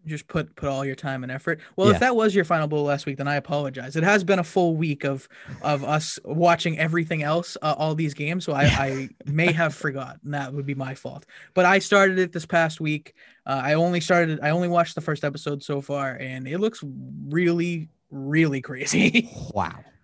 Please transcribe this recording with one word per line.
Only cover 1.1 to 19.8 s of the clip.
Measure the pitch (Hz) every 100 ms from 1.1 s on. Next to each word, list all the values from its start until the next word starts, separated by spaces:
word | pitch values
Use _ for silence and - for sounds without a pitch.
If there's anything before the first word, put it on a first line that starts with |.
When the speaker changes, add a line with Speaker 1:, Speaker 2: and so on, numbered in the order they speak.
| 135
Speaker 1:
and | 123
effort. | 131 165 160 - -
Well, | 202
if |
Speaker 2:
Yeah. | 175
Speaker 1:
that | 254 233
was | 220
your | 190
final | 165 165 147
blow | 151
last | 147 139 147
week, | 139
then | 139
I | 143
apologize. | 151 147 139 135 127
It | 156
has | 180 208
been | 180 190
a |
full | 160 196 170 160
week | 160 139
of, | 139 135 - - - 127
of | 151 143
us | 139 156 156 -
watching | - 156 170 165 170 156
everything | 160 170 160 160
else, | 147 170 - -
uh, | 156 -
all | 156
these | 156 156
games, | 139 147 180
so | -
I, | 139
Speaker 2:
Yeah. | 147 135
Speaker 1:
I | 135 135 135 - -
may | 151 175
have | 165 160
forgotten. | - 151 135 131 - 147
That | 143 131
would | 143 139
be |
my | 135 131
fault. | 127 131 135 - - -
But | 185 180
I | 196
started | - 202 196 185
it | 180
this | 175 156
past | 170 160 160
week. | 156 151 - _ - _ -
Uh, | 135
I | 135
only | 156 175 175
started, | 160 175 160 151
I | 147
only | 175 175
watched | 175 165
the | 165
first | 156 147
episode | 147 143 147 143
so | - 139
far, | 139 143 135 -
and | 131 131 131
it | 175
looks | 220 - 143 131 131 147 143
really, | 165 170 170 175 170 160 _ _
really | 139 139 156 156 135
crazy. | - 127 143 175 196 240 233
<laughs> | - -
Speaker 2:
Wow. | 101 85 -